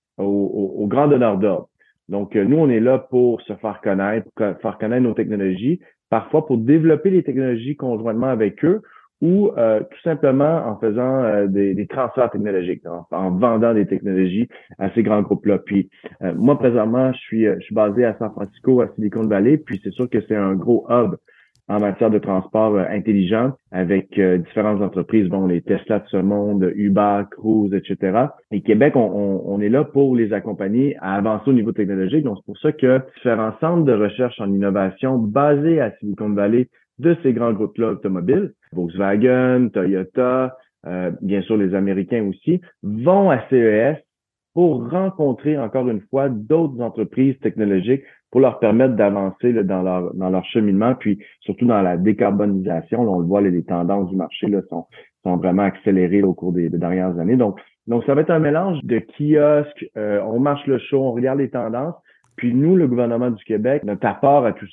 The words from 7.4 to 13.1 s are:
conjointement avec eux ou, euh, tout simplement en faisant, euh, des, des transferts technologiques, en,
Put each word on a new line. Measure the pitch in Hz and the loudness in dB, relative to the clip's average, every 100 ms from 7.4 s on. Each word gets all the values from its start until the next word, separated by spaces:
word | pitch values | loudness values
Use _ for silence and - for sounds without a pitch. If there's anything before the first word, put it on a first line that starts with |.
| 131 117 123 | -2 -2 -4
conjointement | 147 131 113 113 110 131 | -6 -4 -4 -4 -2 0
avec | 117 104 - | 0 0 0
eux | 151 214 - - _ - | 0 0 -4 -20 _ -2
ou, | 165 190 202 - | 2 2 2 2
euh, | 113 107 | 2 0
tout | - - | -2 -6
simplement | 170 156 139 131 147 165 113 | -4 0 2 2 2 0 -4
en | 101 | -4
faisant, | 113 107 127 135 | -2 -2 -2 0
euh, | 117 104 101 | 0 0 0
des, | 98 98 | 2 0
des | 95 101 | -2 -4
transferts | 135 123 - 117 | -4 -4 0 -2
technologiques, | 104 104 95 90 87 82 | -2 -4 -2 -4 -6 -10
en, | 85 - | -14 -8